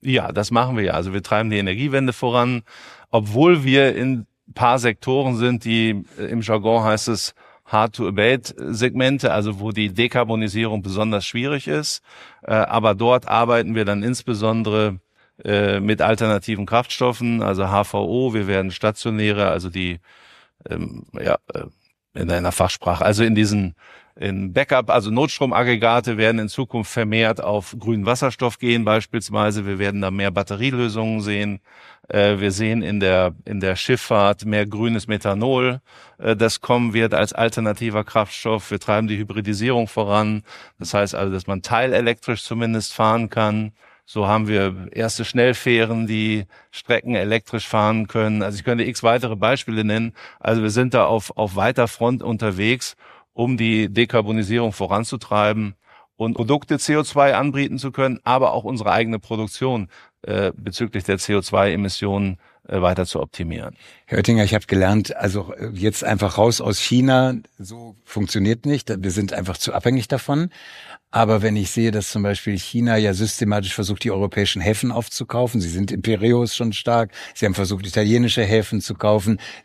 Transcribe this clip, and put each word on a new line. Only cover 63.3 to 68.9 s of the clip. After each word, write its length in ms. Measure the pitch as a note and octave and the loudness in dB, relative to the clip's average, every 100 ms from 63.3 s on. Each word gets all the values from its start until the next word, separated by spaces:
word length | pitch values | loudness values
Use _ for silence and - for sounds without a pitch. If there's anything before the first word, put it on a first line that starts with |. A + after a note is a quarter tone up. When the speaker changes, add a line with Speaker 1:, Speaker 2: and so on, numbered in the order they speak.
| - E2 D#2 - - - - - | -8 -8 -8 -12 -16 -20 -20 -6
Speaker 2:
Herr 120 | - | 0
Oettinger, 240 | G2 A2+ | 2 4
ich 100 | G2+ | 4
habe 140 | G#2+ - | 2 2
gelernt, 480 | G2 F#2+ G#2 F#2+ - | 2 4 2 0 -4
also, 380 | G2+ G2+ F#2 | -2 -4 -8
äh, 160 | - A#2 | -10 -10
jetzt 300 | G2 G#2+ - | -2 -2 -2
einfach 340 | - G#2+ G2+ G2+ | -2 0 0 4
raus 240 | A2+ A2+ | 4 4
aus 180 | - G2+ | -2 -2
China, 560 | - B2 C3 B2+ C3 A#2+ - - | 2 4 6 4 4 0 -10 -20
so 380 | F#2+ A#2 A#2 G2 | -18 -18 -20 -20
funktioniert 600 | - A#2 G2 G#2+ G2+ A#2 D3 | -10 -4 -2 0 2 0 0
nicht. 280 | C#3+ - | -2 -2